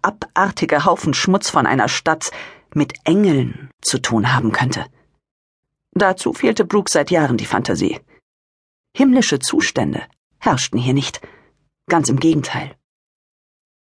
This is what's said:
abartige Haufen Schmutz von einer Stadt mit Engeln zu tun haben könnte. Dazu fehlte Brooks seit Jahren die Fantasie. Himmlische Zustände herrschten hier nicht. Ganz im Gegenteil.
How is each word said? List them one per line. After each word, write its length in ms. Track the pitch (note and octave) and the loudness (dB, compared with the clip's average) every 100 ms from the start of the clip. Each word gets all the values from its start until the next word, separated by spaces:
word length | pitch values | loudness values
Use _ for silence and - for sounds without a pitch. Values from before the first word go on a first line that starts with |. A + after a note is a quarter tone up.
abartige 840 | F#3+ G#3 - - G3 - E3+ D3 | -6 -6 -4 0 0 0 0 2
Haufen 300 | D#3 F3+ - | 2 0 0
Schmutz 360 | C3+ - F#3+ - | 0 2 0 2
von 160 | D3+ C3 | 0 2
einer 220 | C3 A#2 | 2 0
Stadt 420 | - - D#3 - - - - _ | 0 -2 -2 -4 -12 -16 -20 _
mit 200 | D3+ C#3 - | -2 -2 -2
Engeln 680 | - F3+ G3+ C#3 B2 A#2 - _ | 0 2 4 2 0 -6 -16 _
zu 180 | - C3 | -4 -4
tun 340 | - A2+ A#2+ | 0 0 2
haben 200 | B2+ A#2 | 0 0
könnte. 340 | - C3 - - _ _ _ _ _ _ _ _ _ _ | 0 -2 -4 -10 _ _ _ _ _ _ _ _ _ _
Dazu 420 | - G3 F#3 - | 0 2 2 -4
fehlte 320 | - A#3+ A3 | 0 0 0
Brooks 280 | F3+ G#3 F#3+ | 0 0 2
seit 180 | D#3 C#3+ | 0 2
Jahren 280 | F3 D3 A#2+ | 2 2 0
die 60 | |
Fantasie. 540 | G#2+ G2 - F#2 F#2+ - - _ _ _ _ _ _ _ _ - | -2 -4 -2 -2 -2 -4 -12 _ _ _ _ _ _ _ _ 2
Himmlische 440 | C4+ B3+ - C#3+ | 4 4 2 0
Zustände 600 | - - - - F2 - - _ _ _ | 0 -2 0 -2 -2 -4 -8 _ _ _
herrschten 400 | - B2+ - - | -2 0 -2 -2
hier 160 | B2 | 0
nicht. 260 | C3+ C3+ - - - _ _ _ _ - | 0 0 -8 -16 -20 _ _ _ _ -2
Ganz 200 | E3+ D3 | 0 2
im 120 | C3+ | 2
Gegenteil. 560 | E3 D#3 B2+ C3 C3+ - _ _ _ _ _ _ _ _ _ _ | 2 0 -2 -6 -8 -14 _ _ _ _ _ _ _ _ _ _